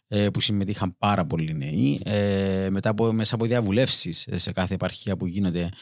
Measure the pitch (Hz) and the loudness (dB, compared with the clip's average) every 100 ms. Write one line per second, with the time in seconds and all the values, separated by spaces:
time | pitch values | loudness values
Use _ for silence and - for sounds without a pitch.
0 | - 104 101 101 - 101 98 104 92 - | -4 0 0 2 0 0 -2 -2 -4 0
1 | 104 95 78 82 80 78 71 80 135 143 | 0 2 0 -2 -2 -4 -2 0 2 0
2 | - 104 101 98 98 95 95 98 110 107 | 0 0 2 2 0 0 0 0 0 2
3 | 117 110 107 113 113 120 104 107 131 - | 2 2 0 0 0 2 2 4 4 2
4 | - - - 87 - 92 90 95 90 - | 2 -2 -2 -4 -2 -2 -2 -2 -4 -4
5 | 104 90 92 95 92 87 87 - | -6 -4 -4 0 0 0 -4 -8